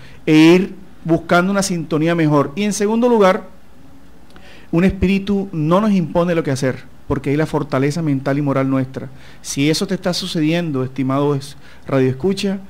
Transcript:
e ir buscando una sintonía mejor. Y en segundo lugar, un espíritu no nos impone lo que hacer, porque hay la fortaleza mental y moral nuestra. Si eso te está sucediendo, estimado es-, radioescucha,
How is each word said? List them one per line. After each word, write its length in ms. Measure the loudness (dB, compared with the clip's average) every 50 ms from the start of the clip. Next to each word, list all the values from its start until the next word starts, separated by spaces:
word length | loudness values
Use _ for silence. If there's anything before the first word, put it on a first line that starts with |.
| -20 -20 -20 -8 0
e 100 | 4 6
ir 400 | 8 8 8 8 6 4 0 -6 -14 -18 -20 -20 -12 -2
buscando 480 | -2 -2 -2 0 2 2 2 2 2
una 120 | 0 0 0
sintonía 520 | -2 -2 -4 -4 -2 -2 0 2 2 2
mejor. 360 | 2 2 4 4 4 2 0 -2
Y 80 | -2 -2
en 100 | -2 0
segundo 360 | 0 0 0 2 2 2 4
lugar, 380 | 4 6 6 6 6 4 2 -6 -18 -20 -20 -20 -20 -20 -20 -20 -20 -20 -20 -20 -20 -20 -20 -20 -20 -20 -20 -20 -20 -20 -12 -2
un 120 | 0 2 2
espíritu 680 | 2 2 2 0 2 2 0 0 0 -2 -2 -2 -4
no 300 | -4 -4 0 2 2 2
nos 100 | 2 2
impone 420 | 2 2 0 0 0 0 0 0 0
lo 100 | -2 0
que 80 | -2
hacer, 340 | -2 -2 -2 -2 -4 -4 -10 -18 -20 -20 -6 -4
porque 220 | -4 -4 -2 -2
hay 60 | 0
la 100 | 0 -2
fortaleza 560 | -2 -2 -4 -4 -2 -2 0 0 0 -2 -2
mental 360 | -2 -2 -2 -2 -2 -2 -2 0
y 40 |
moral 280 | 0 0 0 0 0 0
nuestra. 400 | 0 0 -2 -4 -6 -12 -12 -12 -16 -18 -20 -20 -18 -16
Si 280 | -12 -8 -4 0 0 2
eso 160 | 2 0 -2
te 100 | -4 -4
está 180 | -4 -2 -4 -4
sucediendo, 680 | -4 -6 -6 -4 -2 0 0 0 0 -2 -2 -2 -4 -4
estimado 520 | -4 -4 -4 -2 -2 0 0 0 0 0
es-, 220 | -2 -4 -8 -16 -18 -20 -20 -20 -20 -10
radioescucha, 720 | -2 0 2 2 2 0 0 -2 -2 -2 0 -2 -4 -4 -4 -8 -14